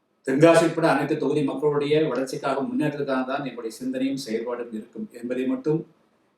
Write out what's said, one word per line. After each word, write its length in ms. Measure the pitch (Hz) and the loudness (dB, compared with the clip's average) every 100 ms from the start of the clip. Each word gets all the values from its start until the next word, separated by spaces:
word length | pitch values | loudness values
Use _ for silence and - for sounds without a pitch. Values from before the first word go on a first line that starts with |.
| _ _ - | _ _ -2
தென்காசி 360 | 135 165 165 165 | 6 8 8 4
உட்பட 220 | 165 160 | 2 2
அனைத்து 260 | 139 151 156 | 2 0 -2
தொகுதி 240 | 135 151 | 0 0
மக்களுடைய 520 | 135 - 151 147 143 151 147 | -2 0 0 0 2 2 2
வளர்ச்சிக்காக, 540 | 131 135 - 139 131 | 0 -4 -4 -2 -2
முன்னேற்றத்துக்காக 640 | 123 123 151 143 135 131 127 | -2 0 -2 -2 -2 -2 -2
தான் 200 | 143 131 | -4 -6
எங்களுடைய 280 | 117 113 - | -8 -10 -8
சிந்தனையும் 480 | 127 127 135 139 | -6 -2 -2 -4
செயல்பாடும் 500 | 113 113 120 120 117 | -4 -4 -4 -6 -8
இருக்கும் 320 | 110 - 110 107 | -10 -12 -12 -12
என்பதை 320 | 120 120 127 131 | -10 -6 -2 -2
மட்டும் 340 | 127 151 160 - _ _ _ _ | -2 0 -2 -4 _ _ _ _